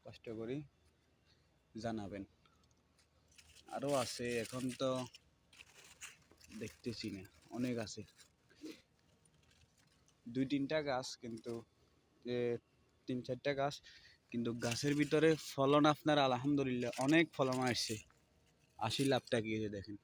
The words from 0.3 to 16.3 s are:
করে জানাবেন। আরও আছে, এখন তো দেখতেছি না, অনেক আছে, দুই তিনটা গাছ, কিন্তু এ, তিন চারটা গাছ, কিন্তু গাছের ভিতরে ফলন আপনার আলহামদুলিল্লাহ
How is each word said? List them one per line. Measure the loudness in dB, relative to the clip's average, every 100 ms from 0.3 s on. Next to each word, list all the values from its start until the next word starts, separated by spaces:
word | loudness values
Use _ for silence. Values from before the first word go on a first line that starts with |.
| -6
করে | -4 -6 -8 _ _ _ _ _ _ _ _ _ _ -6
জানাবেন। | -4 -4 -6 -10 -12 _ _ _ _ _ _ _ _ _ _ -20 -20 -20 -10 -4
আরও | 0 0
আছে, | 0 -4 -2 -2
এখন | -4 -4 -4 -2
তো | -2 -2 -4 -12 _ _ _ -20 -20 -20 -20 -18 -18 -18 _ -20 -16 -10
দেখতেছি | -10 -10 -10 -8 -8 -8
না, | -12 -20 -14 -6
অনেক | -4 -4 -6
আছে, | -10 -16 _ -20 _ _ -16 -14 -14 _ _ _ _ _ _ _ _ _ _ _ _ _ _ -6
দুই | -2 0
তিনটা | 0 0 0 0
গাছ, | -2 -4 -10
কিন্তু | -10 -8 -6 -8 -10 _ _ _ _ _ -4
এ, | 0 0 -2 _ _ _ _ -6
তিন | -6 -4
চারটা | -2 -2
গাছ, | 0 -2 -2 -16 -20 -20 -20 _
কিন্তু | -2 -2 0
গাছের | -2 0 0 2
ভিতরে | 4 6 6 4 -2
ফলন | 2 6 8 8
আপনার | 4 2 4
আলহামদুলিল্লাহ | 4